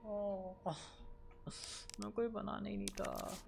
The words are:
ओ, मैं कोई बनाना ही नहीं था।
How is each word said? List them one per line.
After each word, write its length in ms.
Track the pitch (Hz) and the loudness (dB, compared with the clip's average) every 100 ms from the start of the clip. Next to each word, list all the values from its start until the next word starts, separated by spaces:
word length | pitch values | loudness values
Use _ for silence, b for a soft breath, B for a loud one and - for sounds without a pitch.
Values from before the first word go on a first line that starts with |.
| 214 | 2
ओ, 460 | 208 202 190 185 185 185 151 B B - - - - - - - - - - | 4 4 2 0 0 0 0 B B -8 -8 -10 -6 -6 -4 -6 -6 -6 0
मैं 100 | 208 | 0
कोई 180 | 214 233 | 4 2
बनाना 400 | 220 202 - 202 | 2 0 0 2
ही 80 | 202 | 2
नहीं 100 | 196 | 2
था। 500 | - - - 95 - | 2 2 2 0 -2